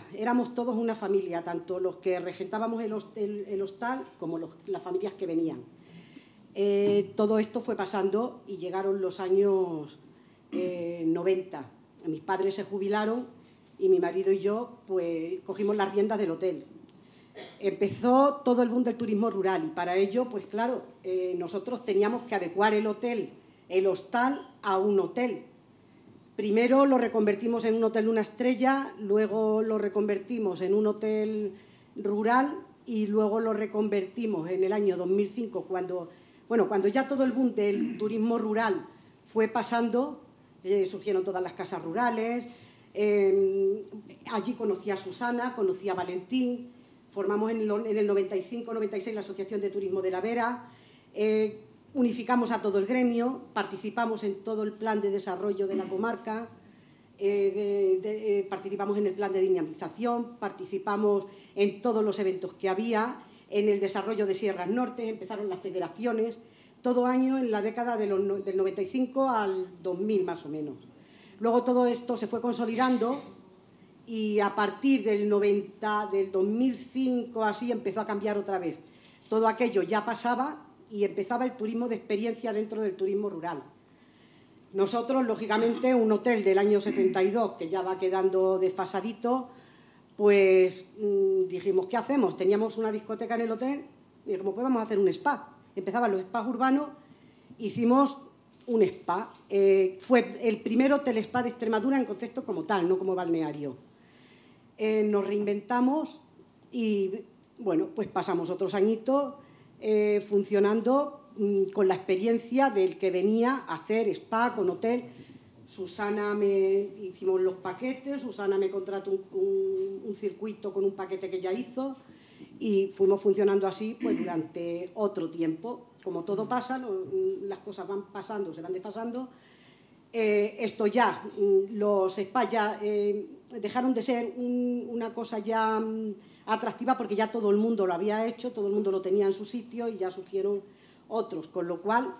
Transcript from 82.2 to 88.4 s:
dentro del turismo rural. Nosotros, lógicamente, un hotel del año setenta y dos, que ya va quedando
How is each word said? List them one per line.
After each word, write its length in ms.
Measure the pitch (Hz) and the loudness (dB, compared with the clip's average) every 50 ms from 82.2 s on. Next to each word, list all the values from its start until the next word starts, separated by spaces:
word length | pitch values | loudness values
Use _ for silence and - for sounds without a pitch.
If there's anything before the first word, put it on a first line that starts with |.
| 220 233 220 226 - 226 208 | -2 -2 -4 -4 -4 -4 -2
dentro 280 | 208 214 214 220 214 | -2 -4 -4 -4 -4
del 140 | 220 202 185 | -4 -4 -2
turismo 360 | 190 190 196 196 202 208 202 | -2 -2 0 0 0 -2 -4
rural. 320 | 170 165 160 175 165 139 131 - - _ _ _ _ _ _ _ _ _ - - - - - _ - - - - - | -6 -6 -6 -6 -8 -8 -10 -16 -20 _ _ _ _ _ _ _ _ _ -20 -20 -20 -20 -20 _ -20 -20 -16 -4 0
Nosotros, 520 | 196 196 196 240 233 233 240 262 262 254 | 2 2 2 2 0 0 2 2 2 2
lógicamente, 720 | 226 220 - 220 196 214 214 233 233 226 - - 254 254 | 2 0 -2 0 0 2 4 4 2 2 2 4 4 6
un 160 | 240 226 220 | 6 6 6
hotel 320 | 214 208 - 247 240 214 196 | 4 4 4 2 2 4 4
del 160 | 190 190 196 | 4 6 6
año 200 | 202 208 208 202 | 6 6 4 4
setenta 420 | 202 202 - - 185 190 185 190 190 | 2 2 2 2 2 4 4 4 2
y 80 | 202 | 4
dos, 220 | 202 240 226 190 - | 4 2 0 0 -2
que 140 | - 170 | -6 -8
ya 140 | 160 185 190 | -4 -2 -2
va 160 | 185 185 190 | -2 -2 -2
quedando 640 | 185 185 185 185 190 185 190 185 190 | 0 0 0 2 2 2 4 4 4